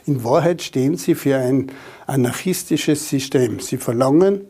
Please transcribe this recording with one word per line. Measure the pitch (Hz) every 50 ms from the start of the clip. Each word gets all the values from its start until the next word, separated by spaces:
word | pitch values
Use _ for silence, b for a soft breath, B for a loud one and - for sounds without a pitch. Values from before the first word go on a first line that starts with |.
| B
In | - 143 120
Wahrheit | 110 117 139 - 139 170 175 -
stehen | - - - 131 127 135 -
sie | - - 180 160
für | - - 139 135 135
ein | 127 127 135 131 - B B B B B B B B
anarchistisches | B 131 139 123 120 120 - - 180 175 - - - 165 147 - 160 151 147 - -
System. | 147 135 131 - - 135 127 113 110 -
Sie | - - 139 127
verlangen, | - 131 117 117 131 135 143 165 190 196 202 196 196